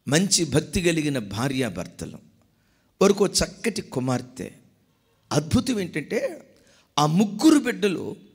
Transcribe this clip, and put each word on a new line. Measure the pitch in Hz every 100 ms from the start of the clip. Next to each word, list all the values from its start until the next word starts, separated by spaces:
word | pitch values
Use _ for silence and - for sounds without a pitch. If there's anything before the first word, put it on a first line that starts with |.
| -
మంచి | 147 196 -
భక్తి | 156 151 160 202
కలిగిన | 170 165 147 135
భార్యాభర్తలు, | 101 101 135 131 120 90 82 - - - - _ _ _ _ _ _ -
వారికి | 190 202
ఒక | 202
చక్కటి | - 160 - 226 180
కుమార్తె. | - 135 127 123 - - 92 - _ _ _ _ _ _ -
అద్భుతం | 143 - 254 254 220
ఏంటంటే, | 175 156 143 208 523 302 - _ _ _ _ -
ఆ | 151
ముగ్గురు | 165 214 196 311 294
బిడ్డలు | 247 190 196 165 101 - -